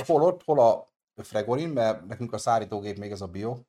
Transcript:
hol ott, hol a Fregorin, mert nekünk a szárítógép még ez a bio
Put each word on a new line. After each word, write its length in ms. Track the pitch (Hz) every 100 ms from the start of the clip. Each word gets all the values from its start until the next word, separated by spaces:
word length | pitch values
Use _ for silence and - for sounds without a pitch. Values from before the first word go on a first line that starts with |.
| 135
hol 160 | 156
ott, 200 | 170 180
hol 160 | - 147
a 260 | 117 98 - _ _ -
Fregorin, 460 | - 107 107 127 165
mert 380 | 139 110 107 90
nekünk 260 | 110 120
a 60 | 107
szárítógép 580 | - 113 101 104 104 101
még 120 | 101
ez 100 | 101
a 60 | 95
bio 300 | 95 110 127